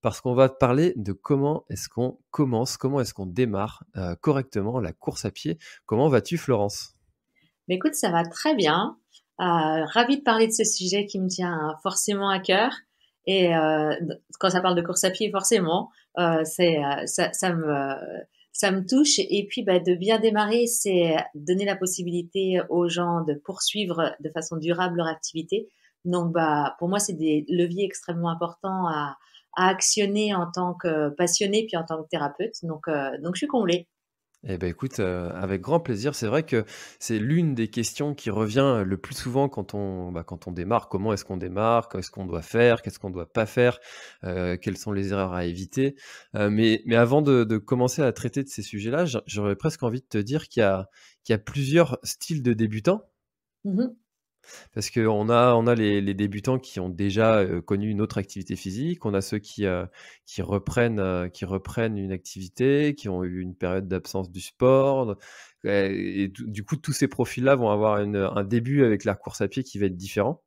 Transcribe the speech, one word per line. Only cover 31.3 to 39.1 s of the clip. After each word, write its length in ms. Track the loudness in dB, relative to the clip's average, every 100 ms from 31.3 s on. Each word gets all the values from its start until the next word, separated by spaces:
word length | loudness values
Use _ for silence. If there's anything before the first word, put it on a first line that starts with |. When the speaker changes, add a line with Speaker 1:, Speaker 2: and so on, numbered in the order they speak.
| 2 2 0 0
Speaker 2:
puis 80 | -4
en 80 |
tant 180 | -4 -8
que 60 | -6
thérapeute. 460 | -4 -4 -4 -8 -6
Donc, 240 | -10 -8 -4
euh, 300 | -2 -2 -6
donc 140 | -6 -6
je 40 |
suis 80 | -2
comblée. 420 | 0 2 0 -2 _ _ _ _ _ -8
Speaker 1:
Eh 100 | -4
ben, 120 | -4
écoute, 320 | -4 -6 -2
euh, 280 | -2 -2 -4
avec 260 | -6 -4 -4
grand 220 | 0 -2
plaisir. 340 | 0 -4 -4 -4
C'est 100 | -2
vrai 180 | -2
que 200 | 0 -2 -2 -12 -20 -14
c'est 200 | -4 -2
l'une 340 | 2 2 2
des 140 | 0 -2
questions 480 | -2 -4 -4 -4 -4
qui 140 | -4
revient 540 | -2 0 2 4 2 0
le 120 | -2
plus 160 | -6